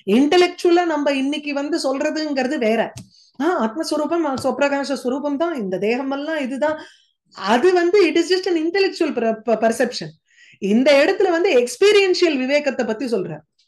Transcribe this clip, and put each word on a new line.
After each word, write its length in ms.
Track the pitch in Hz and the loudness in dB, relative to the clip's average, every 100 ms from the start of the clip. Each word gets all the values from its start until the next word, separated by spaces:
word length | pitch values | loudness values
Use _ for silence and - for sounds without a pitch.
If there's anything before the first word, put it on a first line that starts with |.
| 190 | 0
இன்டெலெக்சுவலா 800 | 226 302 359 349 - 359 349 | 2 4 4 2 0 2 2
நம்ம 280 | 349 294 285 | 2 0 0
இன்னைக்கு 420 | 277 269 302 294 | 0 -2 -4 -6
வந்து 220 | 277 285 311 | -6 -4 -2
சொல்றதுங்கிறது 800 | 277 269 302 302 302 269 254 302 | -2 -2 -2 -2 -2 -2 -2 0
வேற. 340 | 220 220 190 - - _ _ - | 0 0 -2 -8 -20 _ _ -4
ஆ, 180 | 311 339 | -2 0
ஆத்மஸ்வரூபம், 600 | 220 220 311 302 294 339 | -2 -4 -4 -2 -2 -2
ஆ, 100 | 302 262 | -2 -2
ஸ்வப்பிரகாச 520 | 269 240 285 277 269 | -4 0 0 0 -4
ஸ்வரூபம் 420 | 269 247 277 285 277 | -4 -4 -4 -4 -2
தான், 180 | 339 | -4
இந்த 240 | 285 190 185 | -4 -6 -4
தேகம் 320 | 202 247 269 | -2 -2 -4
எல்லாம் 280 | 277 302 311 | -6 -6 -6
இதுதான். 400 | 247 269 302 311 - _ _ _ _ | -6 -4 -4 -4 -10 _ _ _ _
அது 380 | - 190 240 370 | -8 0 2 4
வந்து 360 | 359 339 415 330 | 4 4 4 4
it 100 | 302 | 2
is 160 | 320 | 2
just 120 | 370 381 | 0 0
an 100 | 339 | -2
intellectual 560 | 330 392 381 - 311 240 | 0 0 0 0 -2 0
per-, 180 | 226 220 | -2 -2
per-, 160 | 240 220 | -2 0
perception. 460 | 226 220 240 - 156 - _ _ - _ | 0 0 -2 -4 -12 -16 _ _ -20 _
இந்த 300 | 196 220 285 | 0 2 4
இடத்துல 380 | 277 320 381 370 | 4 4 2 0
வந்து 200 | 330 381 262 | 2 2 2
எக்ஸ்பீரியன்ஷியல் 800 | 240 - 403 415 381 349 339 269 | 0 2 4 6 4 2 2 0
விவேகத்தை 500 | 254 294 285 262 220 | 0 0 0 -4 -4
பத்தி 200 | 220 262 | -4 -4
சொல்ற 320 | 214 170 151 - _ | -4 -4 -10 -18 _